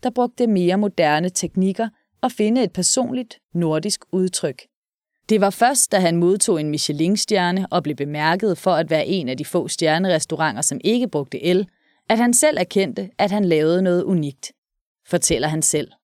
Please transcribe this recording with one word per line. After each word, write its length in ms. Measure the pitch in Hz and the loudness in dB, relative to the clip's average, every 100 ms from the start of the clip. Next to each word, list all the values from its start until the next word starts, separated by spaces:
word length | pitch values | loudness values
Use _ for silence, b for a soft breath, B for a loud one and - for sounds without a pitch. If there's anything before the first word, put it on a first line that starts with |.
der 80 | 254 | -4
brugte 360 | 247 247 - 240 | -2 -2 0 0
mere 320 | 196 175 190 | 2 2 2
moderne 500 | 208 - 156 151 180 | 0 0 2 2 0
teknikker, 600 | 180 170 - 190 190 226 _ _ _ | -4 -4 0 0 0 -6 _ _ _
og 100 | 220 | -6
finde 300 | - 214 240 | 0 0 2
et 100 | 247 | 0
personligt 640 | - 175 - 247 254 240 - _ | -2 -2 0 -2 -4 -8 -14 _
nordisk 460 | 170 170 156 196 - - | -2 0 0 -2 -6 -6
udtryk. 500 | 190 185 - 160 131 - _ _ _ _ _ _ | -2 -2 -2 -6 -6 -16 _ _ _ _ _ _
Det 120 | 220 | 2
var 100 | 196 | 2
først, 420 | 196 240 262 - | 2 2 2 0
da 60 | 202 | 2
han 180 | 180 170 | 2 4
modtog 440 | 175 196 - 170 | 2 2 2 0
en 100 | 151 | 0
Michelin-stjerne 960 | 151 - 147 160 202 - 202 175 185 190 | -4 -4 -2 0 0 0 0 2 0 0
og 120 | 180 | -2
blev 140 | 151 143 | -2 -6
bemærket 640 | 143 147 156 180 214 170 | -6 -2 0 0 0 0
for 120 | - | 0
at 200 | 165 165 | 0 0
være 160 | 156 - | 0 0
en 220 | 190 131 | -2 -2
af 80 | 131 | -6
de 80 | |
få 240 | 147 180 123 | -4 -4 -4
stjernerestauranter, 920 | - 160 156 185 165 - 156 156 110 | -2 0 2 2 0 -2 -2 -2 -2
som 180 | 143 143 | -4 -2
ikke 240 | 170 240 240 | 0 0 0
brugte 340 | 156 135 139 | -4 -4 -6
el, 260 | 160 185 208 _ _ _ _ | 0 0 0 _ _ _ _
at 100 | 220 | 0
han 160 | 240 | 4
selv 240 | 240 302 302 | 4 4 2
erkendte, 520 | 185 - 190 117 196 _ | -2 0 -2 -4 -10 _
at 120 | 196 | -2
han 140 | 208 | 0
lavede 380 | 190 156 156 175 | 2 2 2 2
noget 200 | 185 175 | 2 0
unikt, 500 | 175 185 147 135 - _ _ _ _ _ _ | 0 0 -2 -8 -18 _ _ _ _ _ _
fortæller 420 | 175 - 147 147 | -2 0 -2 -2
han 140 | 156 | -2
selv. 280 | 156 151 - _ | -2 -2 -4 _